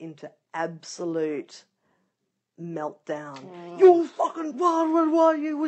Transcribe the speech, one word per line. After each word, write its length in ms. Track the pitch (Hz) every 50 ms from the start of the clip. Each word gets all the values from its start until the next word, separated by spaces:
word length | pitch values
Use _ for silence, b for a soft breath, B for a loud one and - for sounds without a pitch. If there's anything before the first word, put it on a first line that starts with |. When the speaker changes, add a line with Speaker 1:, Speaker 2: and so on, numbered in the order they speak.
Speaker 1:
into 300 | 160 165 151 - 151 147 - _ _ _ -
absolute 1120 | 165 165 170 165 160 - - - - 180 170 165 165 156 156 151 135 - - - - _ _ _ _ _ _ _ _ _ _ _ _ _ _ _ _ _ _ _ 170
meltdown. 760 | 170 170 165 156 151 147 - - _ - 151 - 151 - 139 -
Speaker 2:
Mm. 400 | - - - - - 349 - -
Speaker 1:
"You 260 | 381 359 349 339 330
fucking, 500 | 254 - - - - - 330 320 302 247 254
why, 260 | 359 349 330 330 330 320
why, 160 | 320 330 330 320
why, 260 | 320 330 320 320 320
you, 240 | 302 294 311 302 294 311